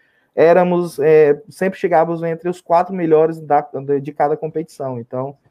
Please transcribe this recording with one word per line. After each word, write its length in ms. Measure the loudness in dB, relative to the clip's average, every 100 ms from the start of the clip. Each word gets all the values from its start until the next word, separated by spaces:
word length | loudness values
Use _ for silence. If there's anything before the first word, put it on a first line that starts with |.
| _ _ _ 2
Éramos, 640 | 4 4 4 0 -4 -2
é, 420 | 4 4 4 2 -4
sempre 320 | -6 -6 -4
chegávamos 420 | 0 0 0 -2
entre 260 | -6 -6 -8
os 120 | -10
quatro 340 | _ 0 0
melhores 460 | -4 0 2 2 -2
da, 200 | -2 -2
de, 400 | -2 -10 -4 -4
de 120 | -4
cada 240 | -4 -2 -2
competição. 640 | -6 -8 -10 -10 -10 -10
Então, 360 | -10 -10 -10 -12 _